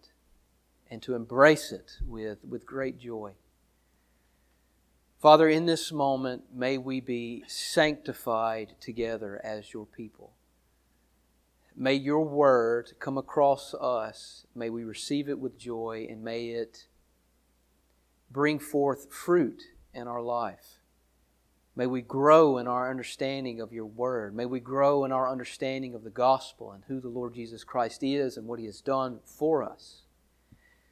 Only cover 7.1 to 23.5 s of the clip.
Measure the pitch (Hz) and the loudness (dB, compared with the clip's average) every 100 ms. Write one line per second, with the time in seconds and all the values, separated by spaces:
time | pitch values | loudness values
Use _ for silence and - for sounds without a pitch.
7.1 | 120 117 120 - - - - 151 147 - | -6 -6 -10 -12 -10 -2 2 2 0 -8
8.1 | - - 113 113 110 107 - - 113 113 | -8 -2 0 0 -2 -8 -14 -12 -6 -6
9.1 | 113 107 101 110 107 104 113 107 - 110 | -6 -8 -10 -10 -10 -12 -14 -14 -16 -18
10.1 | - 107 _ _ _ _ _ _ _ _ | -18 -20 _ _ _ _ _ _ _ _
11.1 | _ _ _ _ _ _ - 131 139 139 | _ _ _ _ _ _ -4 0 0 2
12.1 | 151 160 143 143 127 117 117 120 - - | 0 2 4 6 6 4 0 -4 -10 -6
13.1 | 135 131 - 143 139 - - 131 123 110 | -6 -4 2 4 2 -2 -6 -2 -2 -4
14.1 | 107 - - _ 120 117 117 113 107 - | -10 -20 -20 _ -10 -8 -6 -8 -12 -4
15.1 | 143 143 139 131 - 120 113 113 113 110 | -4 -4 -6 -8 -10 -10 -8 -8 -8 -10
16.1 | 113 110 117 120 117 113 - - _ _ | -12 -8 -8 -6 -6 -8 -10 -20 _ _
17.1 | _ _ _ _ _ _ _ _ _ _ | _ _ _ _ _ _ _ _ _ _
18.1 | _ _ 123 147 151 - 147 143 131 - | _ _ 0 2 0 -2 0 2 0 -8
19.1 | - - 175 123 - - - _ - 120 | -10 2 4 4 -2 -16 -20 _ -14 -10
20.1 | 120 120 120 110 92 - _ _ _ _ | -6 -2 -2 -4 -8 -20 _ _ _ _
21.1 | _ _ _ _ _ _ - 123 127 117 | _ _ _ _ _ _ -4 -2 -2 -4
22.1 | 135 143 156 156 127 123 123 127 131 120 | 2 8 10 10 4 0 -2 -2 -4 -10
23.1 | - 135 135 131 | -6 -4 -4 -6